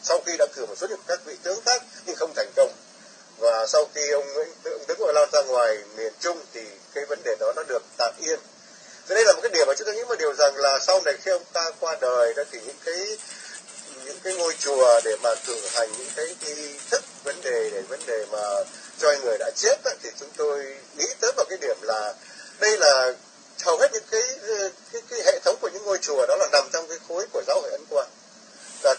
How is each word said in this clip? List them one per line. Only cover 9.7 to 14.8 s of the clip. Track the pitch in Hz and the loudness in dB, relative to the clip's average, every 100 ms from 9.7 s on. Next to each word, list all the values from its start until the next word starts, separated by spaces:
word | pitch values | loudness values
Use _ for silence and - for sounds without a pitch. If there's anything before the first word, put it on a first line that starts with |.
| 139 | 2
chúng | 214 | -2
tôi | |
nghĩ | 214 | -4
một | 247 214 | -4 -2
điều | 156 | 0
rằng | 139 143 139 | 4 4 4
là | 143 135 - | 2 2 2
sau | 185 | 2
này | 151 139 | 2 -2
khi | 190 | -2
ông | 180 - | -2 -2
ta | 170 165 - | -6 -6 -6
qua | 165 156 | -6 -2
đời | 127 123 117 | 0 2 2
đó | 113 113 | 0 -6
thì | 120 117 | -10 -14
những | - | -10
cái, | 165 175 202 214 - - - - - - - - | -8 -6 -8 -10 -14 -16 -16 -16 -18 -18 -18 -16
những | 135 - | -16 -10
cái | 185 | -6
ngôi | 185 165 160 | -2 -2 -2
chùa | 143 135 | 0 6